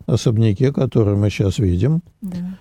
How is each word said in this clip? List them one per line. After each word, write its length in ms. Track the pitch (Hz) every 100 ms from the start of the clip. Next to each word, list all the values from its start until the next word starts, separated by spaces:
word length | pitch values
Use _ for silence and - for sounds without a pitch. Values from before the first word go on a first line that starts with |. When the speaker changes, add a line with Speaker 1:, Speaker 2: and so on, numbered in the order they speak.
| -
Speaker 1:
особняке, 640 | 117 - 110 113 98 131
который 440 | 139 127 - 104 101
мы 120 | 104
щас 280 | - 101 -
видим. 440 | 98 87 117 160 - _
Speaker 2:
Да. 140 | 196 175 180 190